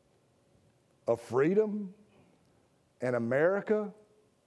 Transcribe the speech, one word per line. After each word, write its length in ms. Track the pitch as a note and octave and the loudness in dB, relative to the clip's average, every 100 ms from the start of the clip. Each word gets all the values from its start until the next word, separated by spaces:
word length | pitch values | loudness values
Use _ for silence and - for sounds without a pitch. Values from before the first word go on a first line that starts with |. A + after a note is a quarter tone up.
| _ _ _ _ _ _ _ _ _ _ - | _ _ _ _ _ _ _ _ _ _ -2
of 140 | A#2 | -2
freedom 720 | - B2+ D3+ G3+ G#3+ G#3 G3 - _ _ _ _ _ _ _ _ _ - | 0 2 2 4 2 -2 -8 -14 _ _ _ _ _ _ _ _ _ -8
and 140 | B2 B2 | -2 -2
America 760 | A#2 C3 E3+ G3 G3+ G#3+ G3+ - - _ _ _ | 0 2 2 0 0 -2 -2 -12 -20 _ _ _